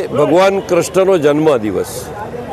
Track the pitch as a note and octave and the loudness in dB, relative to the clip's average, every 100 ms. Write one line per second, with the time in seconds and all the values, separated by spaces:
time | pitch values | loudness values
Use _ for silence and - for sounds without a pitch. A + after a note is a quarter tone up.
0 | F3+ B2 D3 E3 F#3+ G3 - F3 D#3 F#3 | -2 0 2 4 2 0 0 0 0 0
1 | F#3 F#3 D3 D3 D#3 C3 G#2+ F#2 F#2 - | 2 2 2 2 2 2 0 -2 -4 -8
2 | - - - - - | -12 -12 -10 -12 -12